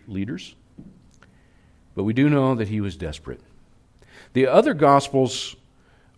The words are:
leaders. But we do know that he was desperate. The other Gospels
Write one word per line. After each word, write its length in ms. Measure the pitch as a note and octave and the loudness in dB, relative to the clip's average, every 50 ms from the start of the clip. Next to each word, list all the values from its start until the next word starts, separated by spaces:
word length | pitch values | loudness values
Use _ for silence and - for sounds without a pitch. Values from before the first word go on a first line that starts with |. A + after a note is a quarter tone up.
| _ - | _ -12
leaders. 480 | G2 F#2+ G2+ A2+ - F#3+ - - - _ _ _ _ - - - - - _ - - _ - - _ _ _ _ _ _ _ _ _ _ _ _ _ | -8 -8 -8 -8 -8 -12 -14 -18 -20 _ _ _ _ -20 -20 -20 -20 -20 _ -20 -20 _ -20 -20 _ _ _ _ _ _ _ _ _ _ _ _ _
But 80 | F#2+ G2 | -4 -2
we 100 | A2 A#2 | -2 0
do 160 | B2+ C#3+ D3 | 2 2 4
know 240 | D3 C#3 C3+ C3 C3 | 4 2 2 2 0
that 140 | A2+ A2 G2+ | -2 -2 -4
he 140 | G#2+ G#2+ | -4 -4
was 140 | G2+ G2 E2 | -4 -6 -8
desperate. 460 | D#2+ E2+ D#2 D#2 - - C2 B1 - - _ - - - _ _ _ _ _ _ _ - - - - - - - | -8 -10 -10 -10 -12 -14 -14 -14 -14 -18 _ -20 -20 -20 _ _ _ _ _ _ _ -20 -20 -20 -20 -20 -6 -2
The 120 | B2 C3 | 0 2
other 300 | B2+ C#3 G3 A#3 D4+ A3 | 4 4 4 4 4 2
Gospels 800 | D3 D3+ C#3 C#3 C#3 C3+ - - C3+ C3 A#2+ - - - - - - _ _ _ _ _ _ _ _ _ _ _ | 2 4 4 4 4 2 0 0 0 0 0 -2 -6 -10 -12 -14 -18 _ _ _ _ _ _ _ _ _ _ _